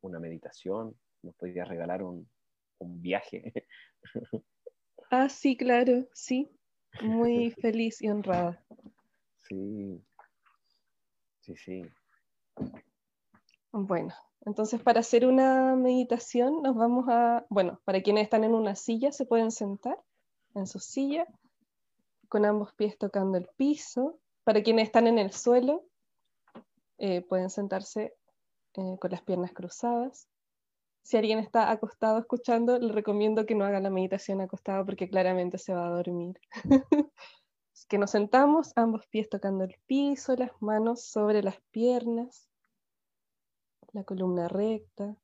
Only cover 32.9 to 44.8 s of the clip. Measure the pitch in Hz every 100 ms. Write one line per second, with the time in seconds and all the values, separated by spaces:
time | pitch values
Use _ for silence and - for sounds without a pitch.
32.9 | 214 208 208 214 214 214 214 196 202 196
33.9 | 190 190 196 - 196 185 190 - 190 196
34.9 | 202 185 190 185 185 180 185 - 180 175
35.9 | 175 175 175 175 185 _ - - 269 269
36.9 | 294 294 _ - _ _ _ _ _ -
37.9 | 202 202 214 208 254 285 311 320 - 226
38.9 | 220 - 214 214 202 196 190 185 - _
39.9 | 262 285 269 - 254 247 - 214 214 226
40.9 | 240 - - 208 214 196 - _ - 233
41.9 | 247 233 233 247 - _ _ _ _ _
42.9 | _ _ _ _ _ _ _ _ _ -
43.9 | 208 190 190 185 180 170 185 214 220